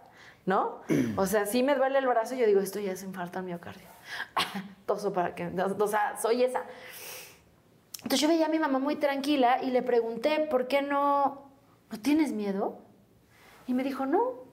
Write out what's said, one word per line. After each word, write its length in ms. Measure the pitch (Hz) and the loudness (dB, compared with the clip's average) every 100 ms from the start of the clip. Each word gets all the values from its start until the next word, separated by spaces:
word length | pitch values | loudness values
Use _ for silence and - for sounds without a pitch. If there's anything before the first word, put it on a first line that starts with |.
| - - - - - | -20 -20 -20 -8 0
¿no? 360 | 196 381 - - | 0 0 -4 -2
<clears throat> 300 | 311 240 208 | 0 2 0
O 80 | 190 | 0
sea, 180 | 214 208 | 0 2
sí 160 | 247 | 2
me 140 | 262 277 | 2 4
duele 240 | 262 269 | 2 2
el 80 | 262 | 2
brazo 260 | 226 220 262 | 2 0 2
y 40 | |
yo 60 | 226 | 4
digo, 140 | 196 | 4
"Esto 180 | 190 208 | 2 -2
ya 140 | 202 | -4
es 100 | 185 | -6
infarto 360 | 190 185 175 190 | -8 -8 -8 -6
al 60 | 185 | -6
miocardio". 420 | 170 - - - - - - - - | -8 -10 -16 -20 -20 -14 -10 -6 -4
<laughs> 500 | - 202 180 - - | -4 -6 -10 -10 -6
Toso 260 | 196 196 | -4 -2
para 220 | 180 175 - | -2 -2 -4
que, 120 | 175 | -6
o 400 | 170 190 196 208 | -2 -2 0 0
sea, 300 | 208 202 - | 2 -2 -2
soy 220 | 220 240 | 0 2
esa. 200 | 254 254 254 - - - - - - - _ _ _ _ _ - | 2 0 -6 -12 -18 -16 -14 -16 -16 -20 _ _ _ _ _ -14
Entonces 240 | - 262 | -2 2
yo 60 | 302 | 4
veía 160 | 330 311 | 4 4
a 20 | |
mi 80 | 320 | 2
mamá 200 | 311 269 | 2 0
muy 160 | 277 302 | 0 0
tranquila 640 | 294 277 269 294 240 262 | 0 0 0 4 4 2
y 100 | 262 | 2
le 120 | 247 | 0
pregunté, 640 | 247 240 226 226 294 311 311 | 2 2 2 -2 0 0 2
"¿Por 180 | 254 254 | 0 2
qué 140 | 277 | 0
no, 720 | 277 285 285 285 269 - - - _ _ _ | 0 0 2 2 2 -2 -14 -20 _ _ _
no 80 | 220 | -4
tienes 320 | 262 302 285 | 2 2 2
miedo?". 480 | 214 202 196 240 - - _ _ _ _ _ - - - | 0 -2 -2 -2 -6 -16 _ _ _ _ _ -20 -14 -4
Y 60 | |
me 100 | 247 | -2
dijo, 220 | 269 262 269 | -2 -2 0
"No, 400 | 339 494 - - | 2 0 -4 -14